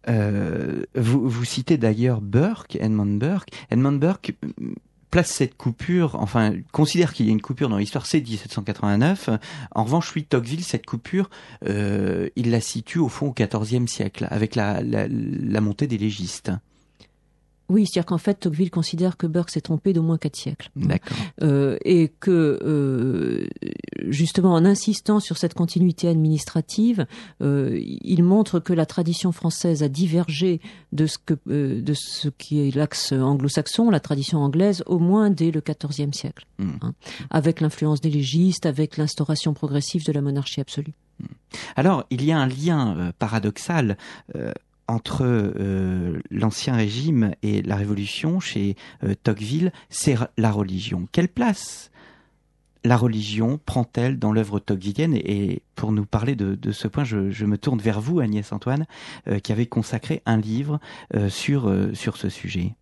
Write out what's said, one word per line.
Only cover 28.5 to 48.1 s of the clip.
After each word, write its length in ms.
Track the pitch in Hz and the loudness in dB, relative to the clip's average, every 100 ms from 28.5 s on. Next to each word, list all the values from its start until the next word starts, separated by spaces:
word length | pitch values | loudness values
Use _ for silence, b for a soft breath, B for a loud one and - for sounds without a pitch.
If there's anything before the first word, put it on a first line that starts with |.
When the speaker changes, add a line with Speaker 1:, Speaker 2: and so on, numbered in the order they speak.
| 175 | 0
Speaker 2:
que 140 | 160 | 2
la 140 | 170 156 | 2 2
tradition 440 | - 170 170 185 | 0 -2 0 -2
française 540 | 165 170 - 175 156 | 0 -2 0 0 2
a 40 | 147 | 0
divergé 720 | 135 180 160 170 143 185 165 B B B | 2 2 2 0 0 0 0 B B B
de 160 | 143 156 | 0 0
ce 120 | - | 0
que, 160 | - 151 - | -2 -2 0
euh, 320 | 147 139 120 | -2 0 -2
de 140 | 147 | -2
ce 340 | 147 - - 151 | -4 -4 -6 -6
qui 300 | - - 147 | -8 -4 0
est 160 | 139 | 2
l'axe 380 | 135 147 - - | 2 0 -2 -2
anglo-saxon, 760 | 131 131 143 139 - - - 233 | 0 2 2 2 0 -2 2 4
la 120 | 175 | 4
tradition 400 | - 139 135 160 | 2 -2 0 2
anglaise, 420 | 143 147 202 180 - | 2 2 2 2 0
au 120 | 180 | 2
moins 320 | 170 202 214 | 4 4 4
dès 220 | 175 165 | 4 2
le 80 | 156 | 0
quatorzième 520 | 147 151 143 139 143 | -4 -6 -6 -4 -4
siècle, 360 | 139 - - - - | -4 -8 -12 -20 -6
Speaker 1:
Hmm. 140 | 95 71 | -6 -4
Speaker 2:
hein, 140 | 117 - B B 135 | -6 -8 B B -2
avec 300 | 160 151 165 | 2 2 2
l'influence 400 | 156 - 151 147 | 0 0 0 2
des 100 | 156 | 2
légistes, 560 | 147 135 156 185 175 170 | 0 0 2 2 2 -2
avec 300 | 139 156 - | 0 -2 0
l'instauration 580 | 151 - 151 151 - | -4 -2 -2 0 0
progressive 500 | 143 147 143 139 175 | -2 -2 -2 -2 -4
de 60 | 156 | -2
la 120 | 147 | -2
monarchie 380 | 143 139 135 - | -2 -2 -4 -6
absolue. 340 | 135 - 143 - _ _ | -6 -8 -10 -12 _ _
Speaker 1:
Hmm. 60 | - - _ B B - | -16 -16 _ B B 2
Alors, 280 | 156 165 - | 4 4 0
il 140 | 123 | 0
y 80 | 143 | 2
a 60 | 160 | 4
un 80 | 131 | 2
lien, 480 | 131 156 160 120 82 | 0 2 2 2 0
euh, 140 | 87 - | -2 -2
paradoxal, 800 | 113 110 101 - - 170 117 98 B B - | -2 0 -2 -4 -2 0 0 -2 B B -14
euh, 160 | - 58 - _ _ - | -10 -8 -10 _ _ -6
entre, 340 | 117 - - | -4 -4 -2
euh, 920 | 127 117 101 - 98 95 92 92 87 80 - | 2 2 0 -2 -2 0 0 0 -2 -4 -6
l'Ancien 420 | 104 110 107 - | 0 0 0 -2
Régime 600 | 123 104 113 151 139 104 - | 0 0 0 0 2 2 0
et 180 | 107 104 | -2 0
la 140 | 92 101 | 0 -2
Révolution 640 | 101 101 101 | 0 -2 -4